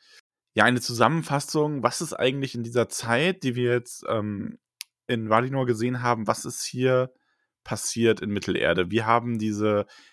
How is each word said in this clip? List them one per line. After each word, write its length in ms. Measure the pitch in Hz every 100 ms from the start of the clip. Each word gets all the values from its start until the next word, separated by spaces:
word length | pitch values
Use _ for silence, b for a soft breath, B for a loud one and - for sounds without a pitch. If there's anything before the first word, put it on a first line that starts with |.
| b b _ _ _
ja, 100 | 107
eine 160 | 110 123
Zusammenfassung, 1000 | - 117 117 165 156 143 - 156 151 147
was 180 | 120 -
ist 100 | 165
eigentlich 420 | - 131 139 135
in 80 | 120
dieser 260 | 117 123 113
Zeit, 540 | - 117 120 175 185
die 140 | 131 123
wir 160 | 123
jetzt, 320 | 123 117 - -
ähm, 500 | 110 104 98 - - _ - - _ -
in 200 | 120 110
Valinor 380 | 110 131 135 127
gesehen 360 | 110 120 123
haben, 240 | 120 113 107
was 160 | 113
ist 180 | 131 -
hier 480 | - 127 127 127 127 _ _ _ _ _
passiert 560 | - 113 - 117 113 107
in 100 | 104
Mittelerde? 600 | 101 92 - 71 85 87
Wie 120 | 107
haben 360 | 113 117 120 113
diese 480 | 107 104 107 104 101 b b